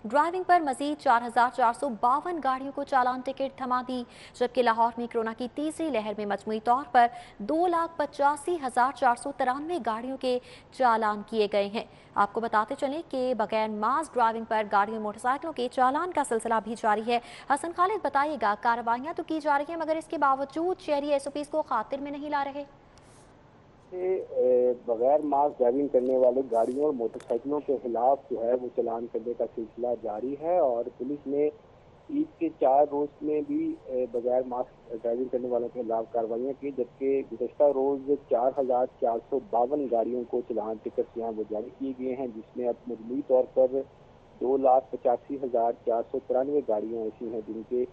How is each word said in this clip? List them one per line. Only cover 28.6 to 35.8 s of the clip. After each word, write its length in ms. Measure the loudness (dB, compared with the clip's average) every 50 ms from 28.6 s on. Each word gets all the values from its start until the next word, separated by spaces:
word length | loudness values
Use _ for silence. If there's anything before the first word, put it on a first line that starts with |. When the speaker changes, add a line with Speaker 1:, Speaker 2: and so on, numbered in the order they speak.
| -2 -4 -2
Speaker 2:
चालान 280 | -2 -2 -2 -2 -4 -6
करने 280 | -6 -6 -6 -6 -6 -4
का 120 | -4 -4
सिलसिला 480 | -4 -4 -10 -10 -10 -8 -6 -4 -4 -4
जारी 360 | -4 -4 -6 -6 -4 -6 -6 -6 -4
है 180 | -2 0 2 2
और 280 | 2 2 2 0 -4 -6 -8
पुलिस 300 | -8 -6 -6 -6 -6 -6
ने 180 | -4 0 0 0 0 -2 -6 -20 -20 -20 -20 -20 -20 -20 -20 -12 -6
ईद 240 | -2 -2 -2 -4 -4 _
के 100 | -4 -4 -2
चार 280 | 2 4 6 6 6 4
रोज 380 | 4 2 -2 -2 -4 -6 -8 -4
में 200 | -2 -2 -2 -2
भी, 160 | -2 -2 -2 -2 -4 -6 -8 -10 -6
ए, 160 | -2 -2 -2 -2 -2
बगैर 300 | -2 0 2 0 0 0
mask 460 | -2 -4 -6 -6 -6 -8 -20 -14 -12 -12
driving 360 | -4 -2 -2 -2 0 -2 -2
करने 200 | -2 -4 -2 0
वालों 180 | -2 -2 -2
के 140 | -2 -6 -6